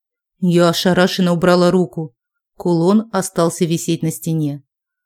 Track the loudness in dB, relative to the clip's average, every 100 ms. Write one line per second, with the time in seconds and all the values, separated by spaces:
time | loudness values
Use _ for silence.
0 | _ _ _ _ 0 2 2 2 0 2
1 | 2 0 0 2 2 4 4 2 -2 -6
2 | -12 -16 _ _ _ _ -2 0 2 2
3 | 0 -4 -4 -2 -2 0 -2 -2 -4 -4
4 | -4 -6 -6 -4 -4 -6 -14 _ _ _